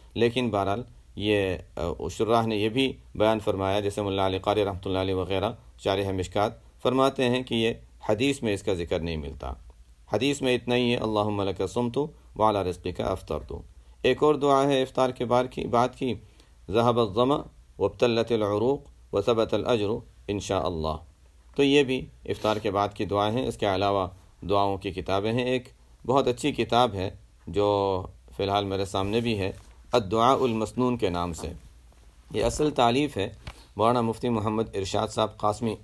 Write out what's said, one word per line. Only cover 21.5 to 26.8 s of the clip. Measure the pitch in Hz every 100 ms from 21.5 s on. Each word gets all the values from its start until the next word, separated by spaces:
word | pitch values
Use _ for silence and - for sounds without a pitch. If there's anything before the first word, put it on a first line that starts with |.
| -
تو |
یہ | 139 143
بھی | 131 131 156 - -
افطار | 101 107 107
کے | 104
بعد | 98 101
کی | - 98
دعائیں | 101 104 117
ہیں۔ | 131
اس | 113
کے | 104 95
علاوہ | 101 101 90 - - - 87
دعاؤں | 101 101 98
کی | 98
کتابیں | 92 87 98 104
ہیں، | 117 123
ایک | 127 - - - - -
بہت | 135 127
اچھی | 120 151
کتاب | 123 113 117